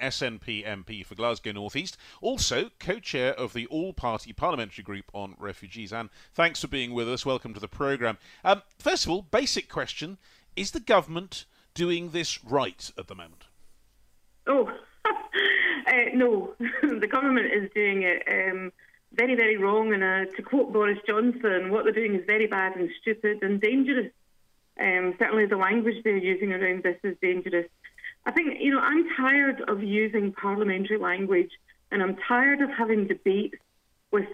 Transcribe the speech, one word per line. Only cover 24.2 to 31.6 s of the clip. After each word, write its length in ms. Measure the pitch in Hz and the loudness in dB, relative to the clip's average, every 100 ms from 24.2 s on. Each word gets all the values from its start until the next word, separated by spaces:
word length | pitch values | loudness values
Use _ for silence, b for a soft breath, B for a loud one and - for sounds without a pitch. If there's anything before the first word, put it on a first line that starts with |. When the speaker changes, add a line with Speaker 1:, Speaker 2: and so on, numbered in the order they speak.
| _ _ _ _ _ - | _ _ _ _ _ -4
Speaker 2:
Um, 360 | 196 180 180 180 | 0 2 0 0
certainly 260 | 226 220 | 0 4
the 140 | 202 202 | 4 2
language 380 | 190 226 226 220 | 2 2 0 0
they're 120 | 226 196 | 0 0
using 360 | 185 185 202 | 2 0 0
around 300 | 185 190 185 | 0 0 0
this 140 | 180 175 | -2 -2
is 120 | 202 180 | -4 -2
dangerous. 460 | 185 180 196 175 170 _ B B B B | 0 0 0 -2 -2 _ B B B B
I 60 | - | -2
think, 300 | 339 311 - | 0 0 0
you 120 | 285 | 2
know, 80 | 277 | 2
I'm 240 | - 302 339 | 4 4 2
tired 480 | 285 262 285 277 254 - | 2 4 4 4 0 -2
of 140 | 202 | -2
using 500 | 202 208 220 214 202 | 0 0 2 2 0
parliamentary 640 | 190 196 202 202 190 196 214 | -2 -2 0 0 0 0 0
language, 540 | 180 180 196 185 180 - | 0 -2 2 2 2 -2